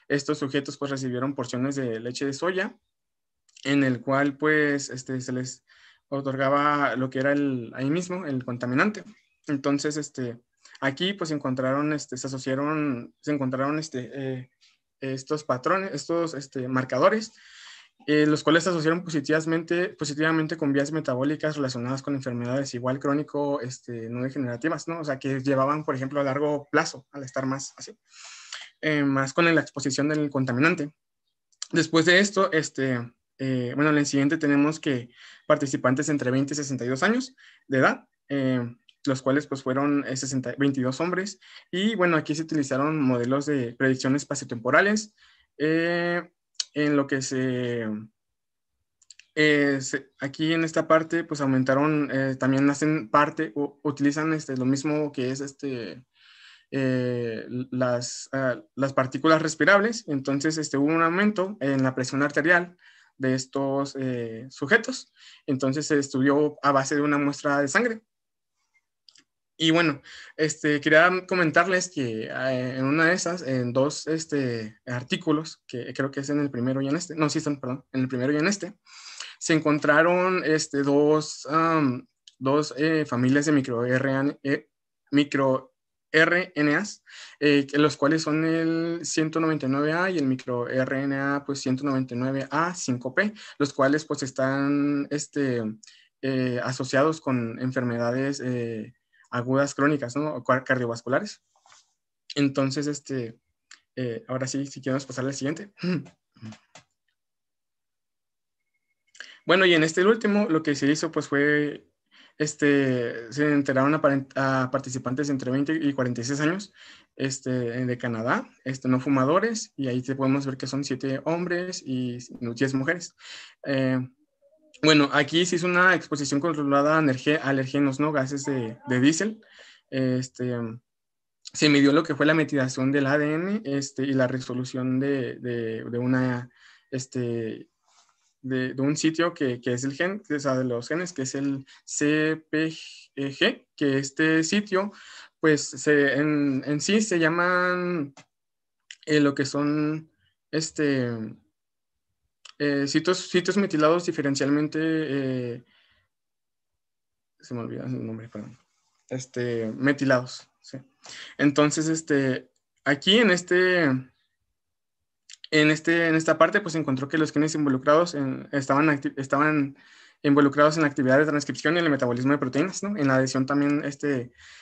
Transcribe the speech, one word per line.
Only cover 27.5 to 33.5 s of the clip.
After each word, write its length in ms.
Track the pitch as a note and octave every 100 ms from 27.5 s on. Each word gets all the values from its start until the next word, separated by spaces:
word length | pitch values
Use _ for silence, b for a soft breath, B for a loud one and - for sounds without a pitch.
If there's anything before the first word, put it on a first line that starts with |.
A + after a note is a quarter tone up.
| C3+ - -
así, 200 | - G#3+ B B B B B B B _
eh, 220 | D#3 D3+
más 280 | C#3+ C3+ C3+
con 140 | - E3+
la 140 | D#3+
exposición 480 | C3+ - C#3 C3 C#3+
del 200 | D3+ D3
contaminante. 640 | C#3 C3 A#2+ D#3+ F3 D3 - _ _ _ _ _ _ -
Después 340 | E3 D#3 D#3+
de 140 | D#3+ F3+
esto, 340 | G3+ G3 G3
este, 580 | D#3 D3 - C3+ B2 A#2 - _ -
eh, 340 | C3+